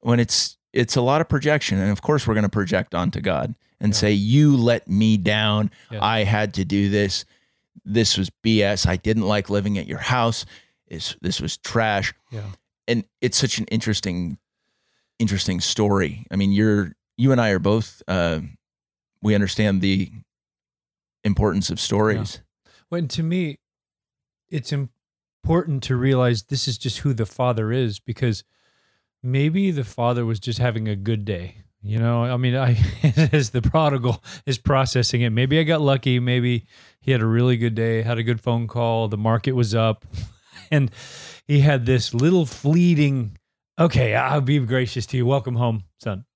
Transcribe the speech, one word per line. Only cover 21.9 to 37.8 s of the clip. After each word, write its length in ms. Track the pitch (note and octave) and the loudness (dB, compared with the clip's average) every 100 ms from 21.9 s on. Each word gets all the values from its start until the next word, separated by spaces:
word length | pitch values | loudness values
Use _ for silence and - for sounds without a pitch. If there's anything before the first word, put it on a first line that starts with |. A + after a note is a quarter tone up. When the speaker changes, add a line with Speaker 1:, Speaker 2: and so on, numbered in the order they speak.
| G2+ G#2+ G#2+ G2+ - _ _ _ | 0 2 0 -4 -10 _ _ _
Speaker 2:
Yeah. 40 | _ _ | _ _
Well, 80 | F3 | -6
and 120 | D3+ | -4
to 120 | - | -4
me, 360 | D#3+ F3+ E3 C#3+ _ _ _ _ _ _ _ _ _ | -2 -2 -4 -8 _ _ _ _ _ _ _ _ _
it's 240 | D3+ - | -8 -6
important 1080 | C#3+ C3+ _ _ _ _ _ - E3 E3 C3+ | -6 -6 _ _ _ _ _ 0 0 0 -6
to 120 | - B2+ | -2 0
realize 460 | C3 C3 B2 A#2 | 2 2 2 0
this 220 | - C3 - | -2 -6 -4
is 100 | A#2 | -4
just 200 | C3 - | -6 -4
who 140 | C#3+ | -2
the 120 | A#2+ G#2+ | -2 -4
Father 440 | - B2 A2+ A2 | -2 -2 0 -2
is, 260 | B2 A#2+ G#2 | -2 -2 -4
because 420 | - A2+ B2+ G#2+ - _ _ _ _ _ _ _ | -10 -4 -2 -2 -8 _ _ _ _ _ _ _
maybe 480 | B2+ C3 D3 F3 G3 | -4 0 0 2 0
the 140 | D3+ | -2
Father 400 | A#2 - A#2+ A#2+ A#2 | -6 -2 0 0 -2
was 140 | G#2+ | -4
just 180 | - A2+ | -4 -2
having 300 | B2 A2 A2 | 0 0 -4
a 80 | G2+ | -4
good 280 | G2+ A2 | -2 -4
day. 320 | G2+ F#2 F2 - - _ | -4 -6 -8 -16 -20 _
You 160 | G2+ A2 | -6 -2
know, 260 | A#2 A#2+ | 0 0
I 120 | A#2+ B2 | 0 0
mean, 200 | B2+ B2+ | 0 2
I, 200 | B2+ A2+ - - | 2 2 2 2
<laughs> 260 | D3+ C3+ D#3 | 2 4 4
as 180 | D3+ B2+ | 2 0
the 120 | B2+ | 0
prodigal 600 | A2+ D#3+ D3+ C#3 A#2+ A#2 - - - | 0 2 2 2 0 -2 -6 -14 -6
is 120 | B2+ | -4
processing 600 | - C3+ C3 C3 A#2 A#2+ | 0 2 2 0 0 0
it, 80 | A#2+ | 0
maybe 280 | A2 C3 D3+ | 2 2 2
I 40 | |
got 180 | D#3+ D#3+ | 2 2
lucky. 360 | C#3+ C3+ B2+ B2+ | 2 2 2 0
Maybe 460 | B2 B2 A#2+ A#2+ - - - _ | 2 0 2 -2 -4 -20 -20 _
he 120 | - | -2
had 80 | C3 | 0
a 60 | A2 | 2
really 300 | A#2 B2 A#2+ | 2 2 2
good 180 | A#2 | 0
day, 280 | A2 | 0